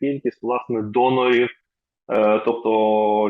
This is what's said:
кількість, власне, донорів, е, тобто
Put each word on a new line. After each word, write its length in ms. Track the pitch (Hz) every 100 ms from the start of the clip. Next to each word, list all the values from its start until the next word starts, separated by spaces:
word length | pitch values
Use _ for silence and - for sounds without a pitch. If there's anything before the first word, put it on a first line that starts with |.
кількість, 420 | 139 139 123 -
власне, 400 | 117 120 - 117
донорів, 680 | 107 113 127 131 127 120 123 - _ _ _ _ -
е, 300 | 110 107 107
тобто 260 | 120 117 110 110 107 107 107 107